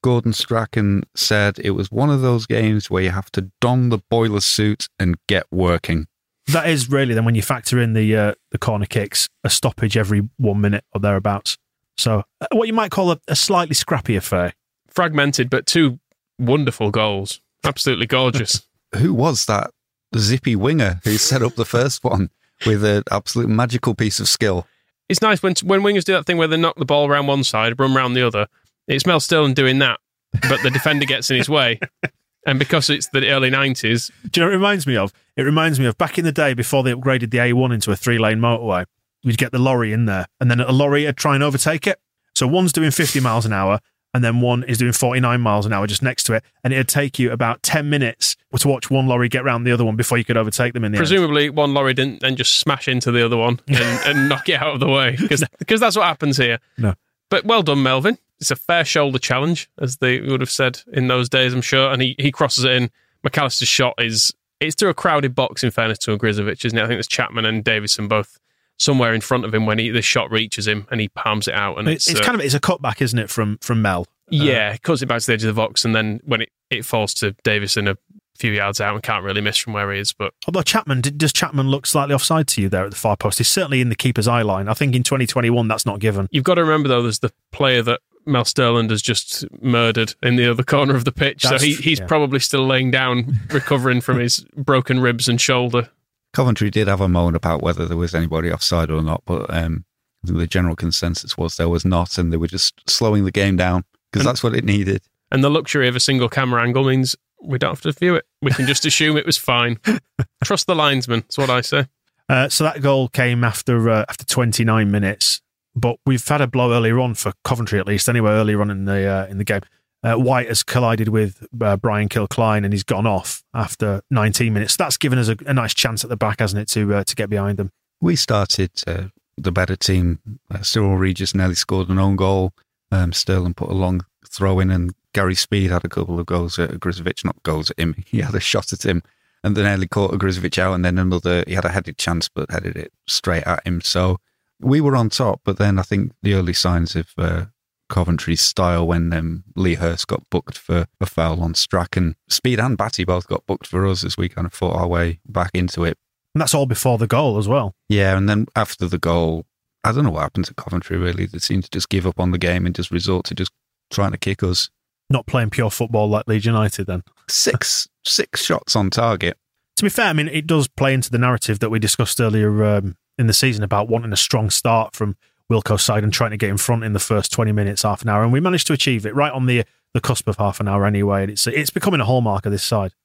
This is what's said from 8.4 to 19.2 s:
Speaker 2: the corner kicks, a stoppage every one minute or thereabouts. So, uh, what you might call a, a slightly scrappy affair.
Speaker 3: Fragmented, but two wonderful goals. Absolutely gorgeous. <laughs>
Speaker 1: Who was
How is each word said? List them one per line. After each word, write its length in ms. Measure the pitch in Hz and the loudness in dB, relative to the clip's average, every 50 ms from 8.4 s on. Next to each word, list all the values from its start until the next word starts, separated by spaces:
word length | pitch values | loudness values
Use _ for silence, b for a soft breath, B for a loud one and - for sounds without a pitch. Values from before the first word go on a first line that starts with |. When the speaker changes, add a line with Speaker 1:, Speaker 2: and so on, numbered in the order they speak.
| _ _ | _ _
Speaker 2:
the 60 | - | -8
corner 280 | 110 - - 110 101 101 | -4 -2 -2 0 -2 -2
kicks, 440 | - - 117 101 - - - - - _ _ - | -2 -2 -4 -4 -2 -2 -4 -4 -4 _ _ -4
a 60 | - | -2
stoppage 460 | - - - 127 - - - 107 - | -2 0 0 -2 -2 0 -2 0 0
every 320 | 113 107 95 107 101 101 117 _ | 0 0 2 0 0 0 -2 _
one 220 | - 127 107 98 104 | -2 0 0 2 2
minute 220 | 104 101 101 104 _ _ _ | 2 0 0 -2 _ _ _
or 60 | 104 | -2
thereabouts. 560 | 101 101 101 98 98 104 101 101 - - - _ _ _ _ _ _ _ _ | 0 0 0 0 0 -2 -4 -2 -4 -8 -8 _ _ _ _ _ _ _ _
So, 260 | - - 120 110 101 101 _ _ _ | -4 -2 0 0 0 -2 _ _ _
uh, 80 | - - - | -6 -2 0
what 160 | 214 233 220 | 0 0 2
you 40 | 220 | 0
might 180 | 226 214 185 | 0 0 0
call 200 | - - 190 175 | 0 0 2 2
a, 80 | 165 151 _ | 0 -2 _
a 80 | - 160 | -4 0
slightly 400 | - - - 202 175 139 - 139 | 0 2 2 2 0 2 2 0
scrappy 400 | - - - 170 120 - - 113 | -2 0 -2 -4 -2 0 0 -2
affair. 380 | 95 - - - 90 90 87 - _ _ _ _ _ _ _ | -2 0 -2 -2 0 0 -2 -4 _ _ _ _ _ _ _
Speaker 3:
Fragmented, 600 | _ - 180 170 156 147 143 143 139 - 123 127 | _ -2 0 0 2 2 2 2 2 0 0 0
but 160 | - 131 - | 0 -2 -2
two 340 | - - 170 160 139 123 - _ _ _ _ _ _ _ - | 0 2 4 4 2 2 -4 _ _ _ _ _ _ _ -2
wonderful 520 | 131 120 131 151 147 123 - - 110 104 | 0 2 2 2 2 -2 -2 0 -2 0
goals. 500 | 104 113 107 107 101 98 98 104 - - _ _ _ _ - | 2 2 0 0 0 -2 -4 -6 -10 -12 _ _ _ _ -4
Absolutely 400 | - 135 - - 143 127 85 113 | -4 -4 -2 0 0 0 0 0
gorgeous. 600 | 107 - 127 131 127 113 127 110 - - - _ _ _ _ | 0 2 2 2 2 0 0 -2 -2 -4 -4 _ _ _ _
<laughs> 160 | _ _ - | _ _ -2
Speaker 1:
Who 180 | 101 123 180 185 | 0 2 2 2
was 320 | 113 | 2